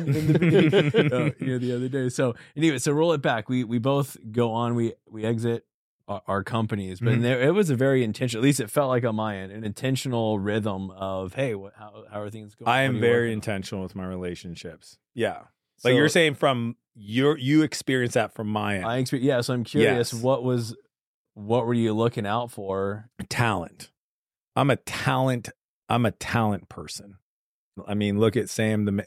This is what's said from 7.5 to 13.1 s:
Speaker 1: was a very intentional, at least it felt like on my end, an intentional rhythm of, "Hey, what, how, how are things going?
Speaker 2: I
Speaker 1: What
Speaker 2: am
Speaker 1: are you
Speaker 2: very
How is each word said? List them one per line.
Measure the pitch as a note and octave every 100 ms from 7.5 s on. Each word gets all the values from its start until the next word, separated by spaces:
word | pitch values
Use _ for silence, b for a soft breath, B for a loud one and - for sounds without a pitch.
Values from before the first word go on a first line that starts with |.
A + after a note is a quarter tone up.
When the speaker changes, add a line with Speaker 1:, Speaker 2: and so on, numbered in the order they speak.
| F#3+
Speaker 1:
was | F3
a | A#2+
very | C3+ C3
intentional, | A2+ G#2+ B2+ A2+
at | C3+
least | C3
it | G#2+
felt | D3 C3+
like | B2+ A#2
on | A2
my | G#2+ G2
end, | F#2+
an | G#2
intentional | G#2+ G2 C3 C3 C#3 A#2 A2 G#2+
rhythm | G2+ G#2+ G#2 F#2+ F#2+
of, | F#2 F#2+ F#2+ F#2+
"Hey, | B2+ C3+ G2+
what, | G2 -
how, | G#2+ G#2 G#2
how | G#2
are | G#2
things | A2 G#2
going? | - A#2
Speaker 2:
I | B2+
Speaker 1:
What | C3+
Speaker 2:
am |
Speaker 1:
are |
you | B2
Speaker 2:
very | A#2+